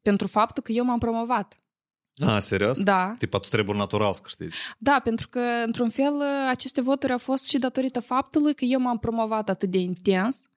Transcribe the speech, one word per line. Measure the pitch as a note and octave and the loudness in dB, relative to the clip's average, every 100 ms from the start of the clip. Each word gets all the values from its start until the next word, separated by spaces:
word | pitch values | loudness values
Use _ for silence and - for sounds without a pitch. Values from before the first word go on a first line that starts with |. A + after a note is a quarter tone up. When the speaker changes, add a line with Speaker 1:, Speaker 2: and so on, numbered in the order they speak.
Speaker 1:
pentru | - G3+ F#3+ | 2 0 0
faptul | G#3+ A3+ - | 0 0 -2
că | - | -4
eu | A#3 | -2
m-am | B3 A#3+ | 0 0
promovat. | A#3 A3+ A#3 A#3+ G3 - _ _ _ _ _ - | -2 -2 -2 -2 -4 -16 _ _ _ _ _ -2
Speaker 2:
A, | D#3 G#2+ | 2 2
serios? | - F#2+ G#2 C3+ | 2 2 2 2
Speaker 1:
Da. | G3 F#3+ F#3 A#3 | 2 2 0 -4
Speaker 2:
Tipa, | - G2 | -4 -4
tu | - | -2
trebuie | G#2+ G2 | -2 0
natural | G#2 G2+ G#2 G#2 | -2 -2 2 0
să | F#2 | 0
câștigi. | - - - - - - | -8 -10 -8 -8 -10 -4
Speaker 1:
Da, | A3 C#4 | 0 2
pentru | A#3 A3+ - | 0 -4 -6
că, | B3 A#3+ A#3 | -4 -2 -2
într-un | A3+ A#3 A#3+ | -2 0 -2
fel, | A#3+ C#4+ C#4+ C#4+ C#4 C4 | 2 0 0 -2 0 0
aceste | B3 - - | 0 0 0
voturi | B3+ C#4 C4 | 0 0 0
au | B3 | -2
fost | - C4+ - | 0 2 4
și | C#4 | 2
datorită | B3+ C4 B3+ B3 | 0 -2 -2 -4
faptului | - B3+ C#4 D#4 D4 | -2 -2 0 0 2
că | C#4+ | 0
eu | B3 C4 | 0 0
m-am | B3 A#3 | 0 -2
promovat | - A3+ A3 A3 G#3+ | -2 -2 -2 -2 -2
atât | F#3+ F#3+ | -2 0
de | F#3 | 0
intens. | F3+ F3+ - F#3+ G#3 - - | 0 0 2 2 2 -2 -6